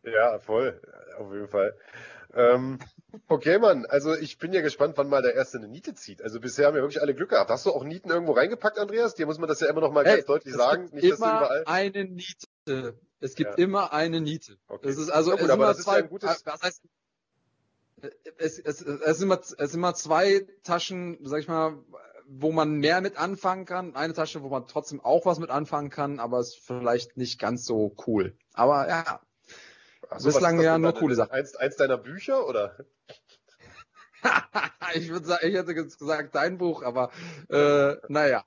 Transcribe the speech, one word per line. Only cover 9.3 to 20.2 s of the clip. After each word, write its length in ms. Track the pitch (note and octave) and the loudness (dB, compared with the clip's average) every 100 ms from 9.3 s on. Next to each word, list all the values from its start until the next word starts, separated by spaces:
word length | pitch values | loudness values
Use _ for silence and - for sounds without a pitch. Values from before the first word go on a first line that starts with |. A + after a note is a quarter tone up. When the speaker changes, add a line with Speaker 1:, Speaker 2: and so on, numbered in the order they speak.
| D#3 | -4
Speaker 1:
man 80 | D#3+ | -4
das 120 | D3+ | 0
ja 100 | D3+ | 0
immer 120 | D#3 | 2
noch 100 | D#3 | 2
mal 120 | D3 | 4
Speaker 2:
Hey, 120 | D3 | 6
Speaker 1:
ganz 100 | - | 4
deutlich 280 | - C#3+ C3+ | 4 -2 0
Speaker 2:
es 60 | B2 | 0
Speaker 1:
sagen. 240 | B2 E3 | 2 2
Speaker 2:
gibt 120 | F3 | -2
Speaker 1:
Nicht, 160 | D3 F3 | 2 4
dass 80 | G3+ | 4
du 60 | |
Speaker 2:
immer 120 | A3+ A3 | 0 2
Speaker 1:
überall 260 | C3+ C#3 | 2 0
Speaker 2:
eine 400 | D#3+ F3+ G3 G3 | 0 0 0 -4
Niete. 920 | F#3+ F3+ F3+ - - _ - C3 B2 - _ _ | -8 -10 -14 -16 -20 _ -6 -6 -6 -12 _ _
Es 160 | C3+ | -10
gibt 220 | - C3+ G2+ | -4 -2 2
Speaker 1:
Ja. 60 | |
Speaker 2:
immer 300 | F#3 G3 F3+ | 2 2 0
eine 260 | D3+ E3 E3 | -2 -2 -2
Niete. 380 | D3+ D#3+ - G2+ _ | -4 -6 -12 -20 _
Speaker 1:
Okay. 220 | G#2+ C#3 | -8 -6
Speaker 2:
Es 80 | C#3 | -4
ist 120 | D#3 | 0
also, 220 | D3+ D#3+ | 2 2
Speaker 1:
Na 40 | |
gut, 60 | E3 | 2
Speaker 2:
es 40 | |
sind 60 | E3 | 4
Speaker 1:
aber 120 | C3 | 6
Speaker 2:
immer 80 | G#3+ | 4
Speaker 1:
das 80 | - | 2
ist 60 | |
ja 80 | F3+ | 2
Speaker 2:
zwei, 60 | F#3+ | 2
Speaker 1:
ein 100 | D#3+ | 2
gutes 320 | F#3+ E3+ E3 | -4 -2 -2
Speaker 2:
äh, 40 | |
was 160 | - D3+ | -4 -6
heißt, 200 | F3+ - _ _ _ _ _ _ _ _ _ _ _ _ C#3+ _ D#3+ _ | -6 -6 _ _ _ _ _ _ _ _ _ _ _ _ -18 _ -20 _
es, 220 | D#3+ D#3+ | -6 -4
es, 220 | D3+ D3 | -8 -6
es 360 | E3+ C#3+ D#3 D#3 | -8 -2 0 2
sind 100 | G3 | 2
immer, 120 | F3+ | 0
es 100 | - | -2
sind 240 | - D3 | -6 -6
immer 180 | E3 F3+ | -2 -2
zwei 520 | - D3+ D#3+ | -2 0 2